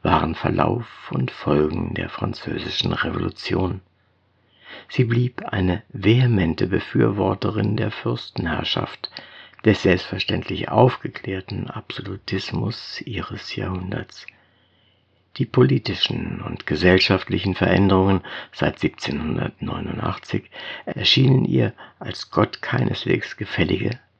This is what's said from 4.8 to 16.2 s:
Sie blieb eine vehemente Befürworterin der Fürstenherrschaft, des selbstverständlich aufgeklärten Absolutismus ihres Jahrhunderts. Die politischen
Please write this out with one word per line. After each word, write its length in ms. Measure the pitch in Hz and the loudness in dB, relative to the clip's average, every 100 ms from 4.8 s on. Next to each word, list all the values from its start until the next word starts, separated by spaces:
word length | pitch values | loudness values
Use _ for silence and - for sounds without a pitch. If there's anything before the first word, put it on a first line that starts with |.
| - | -6
Sie 140 | - | 0
blieb 380 | 117 117 123 - - | 2 2 0 -2 -4
eine 360 | 98 92 90 - | 0 0 0 -6
vehemente 760 | 107 95 120 127 107 85 80 90 | -2 4 6 6 4 2 2 0
Befürworterin 1120 | 92 - - 113 104 98 98 101 107 104 107 | 0 0 2 2 4 0 0 -2 0 0 0
der 120 | 104 | -2
Fürstenherrschaft, 1200 | - 113 120 - - 85 78 85 - - - - - - - - - | -4 -6 -6 -8 -6 -4 -2 -2 -4 -4 -10 -12 -14 -20 -20 -20 0
des 180 | 107 95 | 2 4
selbstverständlich 880 | 101 90 - 95 - 90 - 82 - | 4 4 0 -6 -2 -2 -2 -6 0
aufgeklärten 1000 | - 127 - 139 - - 95 - 98 95 | 6 6 4 -10 -8 -8 -8 -6 -8 -6
Absolutismus 1300 | 110 - - 98 95 - 95 - - 107 - - - | -10 -10 -12 -10 -10 -6 -6 -4 -2 -2 -4 -12 -12
ihres 560 | - 104 - - - - | -8 -8 -8 -10 -10 -6
Jahrhunderts. 680 | - 92 90 - - - - _ _ _ _ _ _ _ _ _ _ - | -6 -4 -4 -6 -8 -18 -20 _ _ _ _ _ _ _ _ _ _ -6
Die 80 | 131 | 0
politischen 960 | - 127 131 - 95 - - | 4 6 4 0 -2 -2 -2